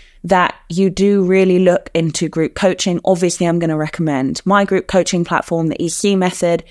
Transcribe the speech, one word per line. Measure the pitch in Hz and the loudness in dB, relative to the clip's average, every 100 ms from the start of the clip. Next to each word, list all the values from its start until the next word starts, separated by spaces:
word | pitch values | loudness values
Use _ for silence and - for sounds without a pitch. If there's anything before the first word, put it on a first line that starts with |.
| - _ | -20 _
that | 175 185 175 - - | 0 2 2 -4 -6
you | 170 196 | 0 0
do | 185 202 202 | 2 2 2
really | 180 190 190 180 | 2 4 4 4
look | 180 175 - | 4 2 -2
into | 170 165 - 160 | -2 -2 -2 -4
group | 160 160 | -2 -4
coaching. | - 190 175 190 175 - | 0 0 0 -2 -2 0
Obviously, | 180 180 - 170 | 0 0 0 0
I'm | 170 | 0
gonna | 165 156 | -2 -2
recommend | 156 - 156 135 135 - | -4 -4 -2 -2 -2 -4
my | 185 202 196 | 0 2 2
group | 190 - | -2 0
coaching | 185 175 175 | 0 0 -2
platform, | 170 170 - 165 165 | -2 -4 -2 -2 -2
the | - | -4
E | 170 | -6
C | - 202 190 | -2 0 2
Method, | 180 180 175 170 - | 0 0 -2 -2 -4